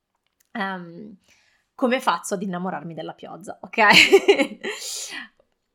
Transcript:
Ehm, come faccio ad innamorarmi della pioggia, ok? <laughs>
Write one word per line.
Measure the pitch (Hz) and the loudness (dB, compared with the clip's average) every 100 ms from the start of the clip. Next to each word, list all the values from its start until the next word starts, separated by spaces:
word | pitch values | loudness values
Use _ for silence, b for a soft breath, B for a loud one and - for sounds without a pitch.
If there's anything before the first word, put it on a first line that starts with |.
| _ _ _ _ _ | _ _ _ _ _
Ehm, | 240 196 185 170 170 - 196 b b b b b - | -10 -8 -8 -12 -16 -20 -20 b b b b b -4
come | 247 240 | -2 0
faccio | 226 170 - | 0 -4 -4
ad | 190 | -6
innamorarmi | 196 180 185 156 160 | -6 -6 -6 -8 -10
della | 156 160 | -12 -12
pioggia, | - - - - - | -14 -18 -16 -16 -16
ok? | - - | -8 2
<laughs> | 214 220 - 381 - 302 269 208 - 427 B B B B B _ _ _ _ | 6 8 8 6 6 2 0 -6 -12 -12 B B B B B _ _ _ _